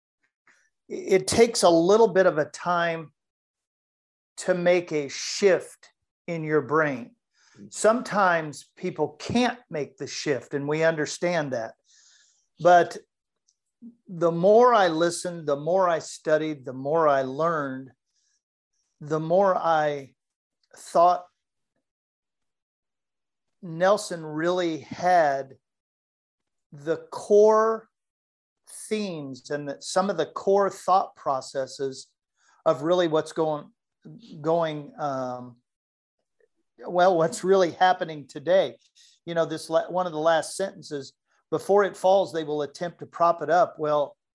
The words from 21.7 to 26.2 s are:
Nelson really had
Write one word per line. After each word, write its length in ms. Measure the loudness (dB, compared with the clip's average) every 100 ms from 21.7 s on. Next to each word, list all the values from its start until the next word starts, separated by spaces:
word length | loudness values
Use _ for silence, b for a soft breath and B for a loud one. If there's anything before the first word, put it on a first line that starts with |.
| _ _ _ _ _ _ _ _ _ _ _ _ _ _ _ _ _ _ _
Nelson 600 | -14 0 2 2 -2 -10
really 560 | -8 -4 -2 0 -2 -4
had 760 | -10 -4 2 4 2 0 -6 -18 _ _ _ _ _ _